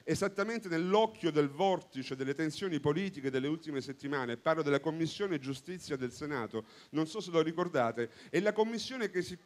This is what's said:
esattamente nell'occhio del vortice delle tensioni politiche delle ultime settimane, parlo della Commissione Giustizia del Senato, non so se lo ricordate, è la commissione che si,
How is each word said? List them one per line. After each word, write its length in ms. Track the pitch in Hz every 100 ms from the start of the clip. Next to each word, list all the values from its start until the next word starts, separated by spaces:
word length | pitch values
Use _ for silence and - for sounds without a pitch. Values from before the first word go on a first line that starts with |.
esattamente 640 | - 160 196 196 208 233 196
nell'occhio 640 | 165 180 208 220 - 165
del 180 | 147 147
vortice 680 | 139 190 175 - 135 127 131
delle 180 | 135
tensioni 460 | 151 156 - 196 147
politiche 500 | 147 156 196 143 135
delle 160 | 131 139
ultime 340 | 156 156 139
settimane, 560 | 127 135 139 143 120 117
parlo 240 | 160 160
della 180 | 147 139
Commissione 600 | 160 160 160 - 202 151
Giustizia 580 | 131 135 - 185 - 139
del 160 | 123
Senato, 540 | 120 147 135 110 110 - - -
non 160 | 147 156
so 160 | 220
se 80 | 175
lo 100 | 165
ricordate, 720 | 160 165 175 147 113 117 117 - -
è 120 | 175
la 120 | 208
commissione 560 | 208 220 233 - 262 208
che 140 | 180
si, 160 | - 180